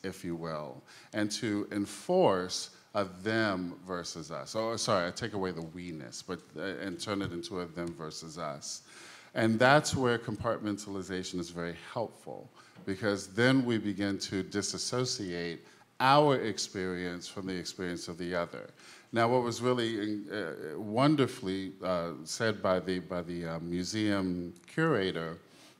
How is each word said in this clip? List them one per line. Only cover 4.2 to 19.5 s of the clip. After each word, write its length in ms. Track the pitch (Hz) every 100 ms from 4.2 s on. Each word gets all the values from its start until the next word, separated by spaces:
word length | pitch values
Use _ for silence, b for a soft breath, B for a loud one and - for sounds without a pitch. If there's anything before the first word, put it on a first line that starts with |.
| 76
us. 240 | 73 69 110
Oh, 200 | 113 113
sorry, 300 | - 101 87
I 40 |
take 220 | - 117
away 180 | 101 92
the 120 | 82
we-ness, 580 | 82 90 87 78 62 -
but, 180 | - 87 - -
uh, 40 |
and 380 | 95 76 95 85
turn 220 | 110 98
it 120 | 95
into 260 | 85 - 92
a 40 | 87
them 280 | 80 85
versus 440 | 82 78 - 82 78
us. 460 | 78 71 - - - B B B B 127
And 240 | 113 113
that's 360 | 127 147 151 139
where 220 | 123 117
compartmentalization 1200 | 113 101 120 110 107 101 - 98 87 92 90 90
is 100 | 85
very 260 | 87 85 85 -
helpful, 560 | 127 107 - - 53 - - B B -
because 420 | 92 107 101 92
then 380 | 95 123 135 120
we 120 | 110
begin 400 | 101 92 101 98
to 240 | - 98
disassociate 1200 | 85 101 95 92 - 123 127 - 95 87 85 78 - B B -
our 380 | 131 143 151 127
experience 920 | 107 98 - 101 92 90 90 87 -
from 200 | 101 95
the 80 | 92
experience 520 | 82 - 90 85 -
of 100 | 87
the 160 | 87
other. 360 | 87 85 57 - - B B B
Now, 180 | 117 117
what 140 | 127
was 180 | 120